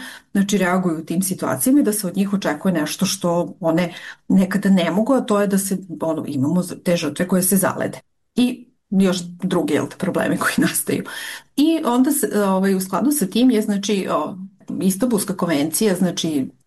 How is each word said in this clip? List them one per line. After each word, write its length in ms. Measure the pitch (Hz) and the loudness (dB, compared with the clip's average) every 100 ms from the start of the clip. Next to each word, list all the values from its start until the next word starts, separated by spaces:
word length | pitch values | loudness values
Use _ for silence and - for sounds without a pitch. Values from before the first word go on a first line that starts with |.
| - - _ | -8 -16 _
znači 260 | 202 196 202 | -2 2 2
reaguju 400 | 180 185 175 156 | 2 2 0 -2
u 80 | 160 | -4
tim 160 | 170 | -2
situacijama 580 | 190 180 160 131 254 285 | -2 -4 -4 -2 2 4
i 40 | |
da 100 | 208 | 4
se 140 | 214 180 | 0 -4
od 100 | 190 | -2
njih 160 | 202 | 0
očekuje 400 | 196 170 151 190 | 0 -2 -2 0
nešto 320 | 165 147 - 190 | 0 -2 -2 -2
što 480 | - 175 175 156 - | 0 0 0 -2 -2
one 340 | 165 165 175 - - - - | 0 2 0 -4 -16 -14 2
nekada 420 | 190 185 196 196 | 2 4 2 4
ne 220 | 190 165 | 4 4
mogu, 220 | 175 226 | 0 2
a 80 | 262 | 2
to 200 | - 208 | 2 0
je 60 | 202 | 2
da 100 | 196 | 0
se, 200 | - 185 - 156 | 0 -4 -6 -6
ono, 240 | 160 156 - | -4 -4 -4
imamo 360 | 135 139 180 175 170 | -2 0 0 -2 -4
te 140 | - 170 | -2 0
žrtve 300 | 160 - 180 | 0 -4 0
koje 140 | 185 | 0
se 160 | 190 196 | 2 2
zalede. 420 | 175 - - - _ _ _ - | 2 -2 -6 -8 _ _ _ 0
I 320 | 247 247 - _ - | 0 0 -12 _ -4
još 280 | 190 190 175 - - | 2 2 2 -6 -6
druge, 300 | 185 180 151 | -2 -2 0
jel, 140 | 143 - - | -2 -2 -4
probleme 400 | 190 165 - 185 | -4 -2 -2 0
koji 160 | - - | 0 2
nastaju. 460 | - - - - - - - - - - | 0 0 -4 -4 -4 -10 -12 -14 -10 0
I 240 | 302 320 311 | 2 2 2
onda 260 | 247 262 | 2 2
se, 320 | 294 208 208 | 2 0 0
ovaj, 320 | 202 190 196 190 | 2 2 2 0
u 60 | |
skladu 300 | 185 175 233 | 0 0 0
sa 140 | 294 - | 0 0
tim 260 | 226 254 | 4 4
je, 100 | 214 | 4
znači, 460 | 214 202 202 202 - | 2 -2 0 -2 0
o, 240 | 160 151 185 190 _ - - | -2 -4 -8 -14 _ -12 -2
Istanbulska 560 | 190 190 254 208 - 185 | -2 0 0 0 -2 -4
konvencija, 580 | 175 147 156 - 220 196 | -2 0 0 0 0 2
znači, 540 | 185 - 165 151 127 - | 0 0 -2 -2 -4 -8